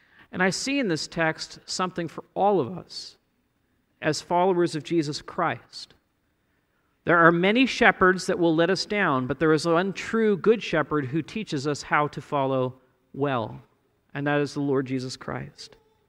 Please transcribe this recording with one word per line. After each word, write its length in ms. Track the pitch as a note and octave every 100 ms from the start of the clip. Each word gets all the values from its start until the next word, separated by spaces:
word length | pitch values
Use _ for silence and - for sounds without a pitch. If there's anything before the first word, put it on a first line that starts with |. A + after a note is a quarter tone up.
| _ _ -
And 120 | F3+
I 80 | F#3
see 260 | F3+ C4 C#4
in 100 | A3+
this 200 | D#3 -
text 500 | - D#3+ D#3 - - -
something 420 | - F#3 - E3
for 180 | - - -
all 240 | G3 G3
of 180 | A#2+ F#2
us 400 | - - - - _ _ _ _ _ _ _ -
as 180 | C3+ D3+
followers 540 | - F3 F3+ F3 E3+ D#3+
of 80 |
Jesus 360 | C#3 E3 D3 C#3+
Christ. 760 | - - E3 B2 - - - _ _ _ _ _ _ _ _ _ _ _ -
There 120 | E3+
are 140 | E3
many 340 | E3+ F#3+ A3+ C4
shepherds 600 | - A3 - F#3 F#3 F3+
that 120 | F3+
will 160 | E3+ D#3+
let 140 | E3+
us 160 | F#3+ -
down, 420 | G#3 F3+ C3+ B2+
but 120 | C#3
there 120 | D#3+
is 140 | D#3 E3
one 280 | E3 G3
true 440 | - - A3+ G#3+ G3
good 260 | F#3 A3+
shepherd 420 | - D#3+ D3 D3+ C3
who 160 | D#3+
teaches 460 | - A3 G#3 D3+ D3
us 140 | C#3
how 260 | - D#3+ D3
to 120 | D3+
follow 540 | - D3 C3+ C3 B2+ B2+ _ _ _
well, 480 | C#3 C#3+ C3 A2+ C3 - _ _ _ _
and 120 | C#3 C#3+
that 140 | D3
is 140 | C#3+
the 80 | D3
Lord 240 | C#3+ C3+ B2+
Jesus 320 | C3 B2+ -
Christ. 580 | - B2+ C#3+ - - - _ _